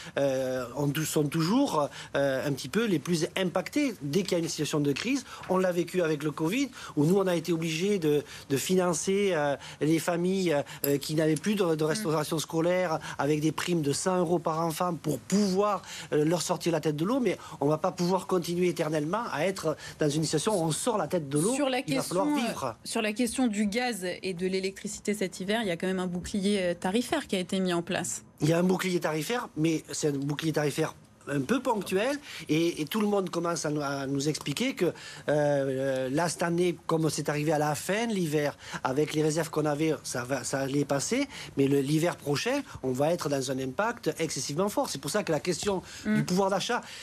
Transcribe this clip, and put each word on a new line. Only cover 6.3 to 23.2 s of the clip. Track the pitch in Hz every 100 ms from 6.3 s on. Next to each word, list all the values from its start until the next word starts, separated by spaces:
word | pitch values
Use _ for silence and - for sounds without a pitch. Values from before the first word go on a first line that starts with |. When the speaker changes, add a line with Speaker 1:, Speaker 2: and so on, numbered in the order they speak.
Speaker 1:
covid, | 143 160 233 277 - - -
où | 147
nous, | 196
on | 185
a | 175
été | 165
obligés | 165 165 160 190 208
de, | 156 147 135 - -
de | 139
financer, | - 185 180 156 - 196 202
euh, | 170 147 135 - -
les | 143 160
familles, | 156 175 175 190 180 143 135 - 143
euh, | 143
qui | - 156
n'avaient | 160 151
plus | 196 208
de, | 180 156
de | 156
Speaker 2:
Mm. |
Speaker 1:
restauration | 156 214 156 151 165
scolaire | - 165 165 180 180 156 - -
avec | 139 151
des | 156
primes | 147 - 175
de | 143
cent | 139 190 185
euros | 165 170
par | 165 160
enfant | 165 156 180 175
pour | 156 139
pouvoir, | - 190 208 185 208 202 - - -
euh, | 147 151
leur | 170
sortir | - 165 170
la | 160
tête | 156 147
de | 175
l'eau, | 269
mais | 233 165 - -
on | 139
va | 156
pas | 190
pouvoir | 165 175 185 180
continuer | 185 160 175 180
éternellement | 170 156 156 151 202 233
à | 135 175
être | 190 160 151 - -
dans | 156
une | 143
situation | 156 156 180 214
où | 160
on |
sort | 151 - 220
la | 151
tête | 175 143
de | 147
l'eau. | 175 269
Speaker 2:
Sur | 277
la | 247 262
Speaker 1:
Il | 269
va |
falloir | - 175 240
Speaker 2:
question, | 294 233
Speaker 1:
vivre. | 147 131
Speaker 2:
euh, | 113 -
sur | 226
la | 214
question | 214